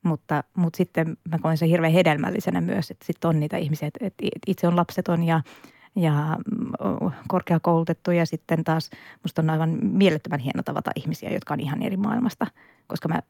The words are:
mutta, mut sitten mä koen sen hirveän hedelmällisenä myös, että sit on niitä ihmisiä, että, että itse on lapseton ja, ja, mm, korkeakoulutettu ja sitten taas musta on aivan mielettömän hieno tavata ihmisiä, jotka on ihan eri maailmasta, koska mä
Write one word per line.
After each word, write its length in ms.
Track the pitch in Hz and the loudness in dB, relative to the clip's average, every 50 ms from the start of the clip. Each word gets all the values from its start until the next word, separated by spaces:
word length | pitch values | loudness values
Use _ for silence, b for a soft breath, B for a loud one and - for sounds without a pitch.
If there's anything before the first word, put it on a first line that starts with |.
| _ | _
mutta, 400 | 180 160 143 _ _ 156 147 - _ _ - | 0 -2 -2 _ _ -2 -2 -2 _ _ 0
mut 180 | 175 165 165 | 0 0 2
sitten 420 | - 185 - _ - 160 160 156 - _ 170 | 0 -2 0 _ -2 -2 -2 -2 -8 _ -4
mä 100 | 160 160 | -4 -2
koen 180 | - 165 160 156 | 0 0 0 2
sen 120 | 170 165 | 4 4
hirveän 240 | 165 175 165 160 160 | 4 4 4 4 6
hedelmällisenä 680 | 180 185 160 151 147 - - - - - - - 180 | 6 6 6 4 2 0 -2 -2 -2 -2 -2 -2 -2
myös, 300 | 170 175 - - - - | -2 0 0 -2 -2 -4
että 140 | - _ - | -8 _ -8
sit 200 | - 170 _ - | -8 -8 _ 0
on 140 | 165 160 156 | 2 2 2
niitä 180 | 151 151 - 160 | 2 0 -2 -4
ihmisiä, 300 | 175 143 156 - - 151 | -2 -2 -4 -4 -4 -8
että, 180 | - - 247 | -6 -6 -8
että 180 | 196 - _ - - - - - - | -8 -6 _ -6 -6 -6 -6 -4 -4
itse 200 | 190 - - 170 | -2 0 2 2
on 80 | 175 | 2
lapseton 480 | 175 175 - - - 185 - 175 165 170 | 2 0 0 -2 -6 -2 0 0 0 2
ja, 180 | 165 165 160 143 B B B B B B B B B B | 2 2 2 0 B B B B B B B B B B
ja, 420 | 208 175 160 147 147 147 156 165 - - - | 0 2 2 4 2 2 0 -2 -4 -4 -6
mm, 600 | - - - - - - - 196 - - - 185 139 - - - | -4 -4 -4 -6 -6 -4 -2 -2 -2 0 -2 -4 -4 -4 -8 -2
korkeakoulutettu 840 | - 180 - - 175 160 _ - 170 165 165 165 170 - _ - | -2 -2 0 2 0 2 _ 2 2 2 2 0 -4 -4 _ 0
ja 140 | 175 170 165 | 2 2 2
sitten 380 | 160 - 156 _ _ 165 160 160 | 0 -2 -8 _ _ -2 -2 0
taas 260 | - 160 160 156 - B B B B B B _ | 0 0 -2 -2 -6 B B B B B B _
musta 180 | 160 - - | -6 -2 0
on 80 | 160 156 | 0 2
aivan 280 | 160 156 160 160 165 - | 2 2 0 0 0 0
mielettömän 580 | - 196 - 190 202 185 160 156 - 170 156 147 | 0 0 4 4 4 4 4 2 0 0 -2 0
hieno 240 | 120 - - - - | -2 -2 -4 -4 -4
tavata 280 | - - - - - - | -4 -4 -4 -4 -4 -6
ihmisiä, 340 | - - 151 160 - - - | -4 -4 -6 -6 -6 -6 -6
jotka 240 | 156 - - - 151 | -6 -6 -4 -4 -6
on 60 | - | -4
ihan 240 | - 131 139 - - | -2 -4 -4 -2 -2
eri 140 | - 196 190 | -2 -2 -2
maailmasta, 500 | 196 208 214 240 247 233 - _ - - b b b b b b b b | -2 0 0 0 0 -2 -2 _ -6 -6 b b b b b b b b
koska 200 | - - - 165 | -10 -6 -4 -2
mä 120 | 160 156 - _ | -4 -4 -4 _